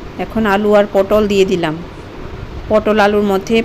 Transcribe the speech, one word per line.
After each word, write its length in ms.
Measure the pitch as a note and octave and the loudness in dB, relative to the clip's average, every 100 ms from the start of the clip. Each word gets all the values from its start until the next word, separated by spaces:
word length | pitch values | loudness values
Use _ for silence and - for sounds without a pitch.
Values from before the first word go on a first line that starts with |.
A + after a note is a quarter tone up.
| - - | -12 -10
এখন 240 | F3+ A3 A3 | -6 -2 2
আলু 240 | G3 G#3 | 2 4
আর 120 | G#3 G#3 | 4 4
পটল 300 | G3 G3 G#3 G#3 | 0 2 2 2
দিয়ে 160 | G3 | 2
দিলাম। 300 | F#3+ F3+ E3 E3 E3+ - - - - - - - - | 2 0 -2 -4 -10 -14 -16 -14 -14 -12 -12 -10 -2
পটল 300 | G#3+ G#3+ G#3+ | 0 2 2
আলুর 240 | G3+ G#3 G#3 | 2 2 2
মধ্যে 260 | F#3+ G3 A3+ | 0 0 0